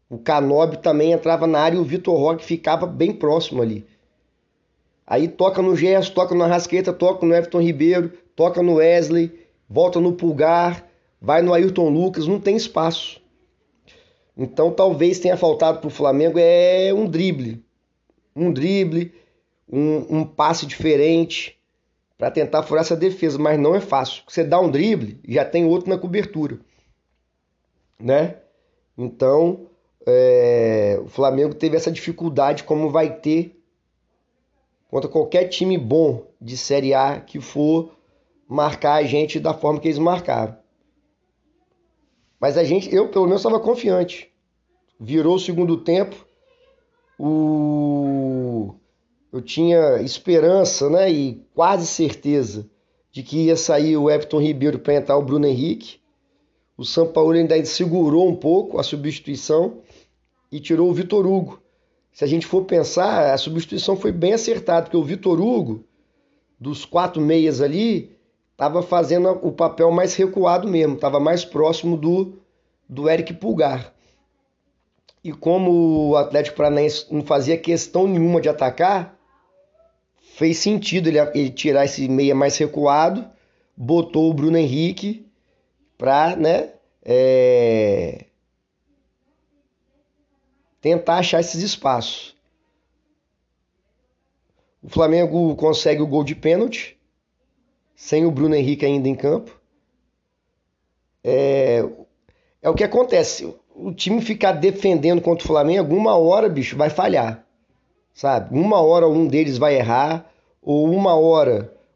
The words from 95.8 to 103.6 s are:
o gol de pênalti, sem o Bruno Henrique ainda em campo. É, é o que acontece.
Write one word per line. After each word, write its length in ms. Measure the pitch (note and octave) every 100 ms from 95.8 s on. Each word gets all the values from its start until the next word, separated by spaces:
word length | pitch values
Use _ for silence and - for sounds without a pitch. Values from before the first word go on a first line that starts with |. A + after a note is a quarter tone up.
| D#3 D3+
o 60 | D3+
gol 160 | D3
de 100 | C#3+
pênalti, 640 | D#3 D#3 F#3 A#3 - - _ _ _ _ _ _ _ _ _ _
sem 320 | _ - D3+ E3
o 60 |
Bruno 240 | C3+ D#3+ D3+
Henrique 300 | C3+ D3 C#3+
ainda 240 | C#3+ C3+
em 60 | C3+
campo. 440 | C#3+ G3 - - _ _ _ _ _ _ _ _ _ _ _ _ _ _ _ _
É, 640 | A#2+ B2+ C#3 C3+ C3 A#2 - - - _ _ _ _ _
é 80 | D#3+
o 40 |
que 120 | D#3+ G#3
acontece. 680 | A#3+ B3 F3+ - - - -